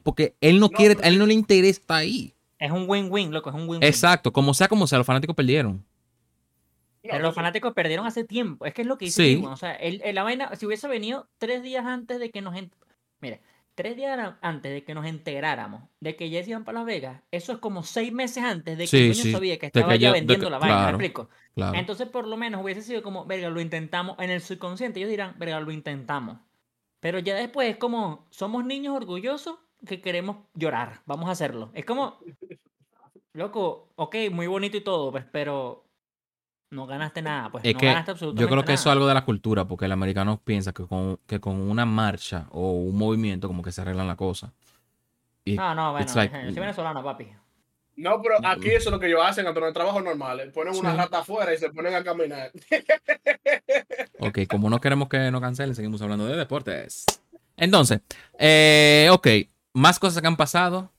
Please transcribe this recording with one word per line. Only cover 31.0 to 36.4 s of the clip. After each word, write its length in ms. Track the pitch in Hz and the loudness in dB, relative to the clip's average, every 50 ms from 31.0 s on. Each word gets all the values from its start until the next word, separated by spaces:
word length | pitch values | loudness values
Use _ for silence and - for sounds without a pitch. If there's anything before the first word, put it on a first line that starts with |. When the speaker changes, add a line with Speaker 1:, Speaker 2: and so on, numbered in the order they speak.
| _ | _
Speaker 3:
vamos 220 | - 143 156 170 180 | -10 -8 -6 -4 -6
a 40 | 180 | -4
hacerlo". 360 | - 160 135 120 113 110 113 - | -4 -4 -6 -6 -8 -12 -12 -12
Es 100 | 160 147 | -14 -8
como, 320 | - 240 269 277 226 - _ - | -6 -4 -4 -4 -6 -8 _ -20
Speaker 1:
<laughs> 340 | 175 143 _ 185 - - _ _ _ _ _ _ _ _ _ _ _ _ _ _ _ _ | -20 -20 _ -20 -20 -20 _ _ _ _ _ _ _ _ _ _ _ _ _ _ _ _
Speaker 3:
loco, 560 | 156 175 208 202 226 190 165 - - _ _ _ | -10 -10 -8 -4 -4 -4 -4 -4 -6 _ _ _
ok, 200 | - 160 - - 220 220 208 | -8 -8 -6 -4 -4 -4 -4
muy 160 | 180 170 170 | -4 -4 -4
bonito 300 | 175 190 196 196 202 208 | -2 -2 -2 -4 -4 -6
y 40 | 208 | -6
todo, 300 | 208 202 190 165 143 135 | -4 -2 -2 -2 -2 -4
pues, 140 | 131 131 123 _ | -6 -8 -12 _
pero 520 | - 151 147 147 143 139 131 120 - _ _ _ _ _ _ _ _ _ _ _ _ _ | -6 -6 -6 -4 -6 -6 -8 -8 -12 _ _ _ _ _ _ _ _ _ _ _ _ _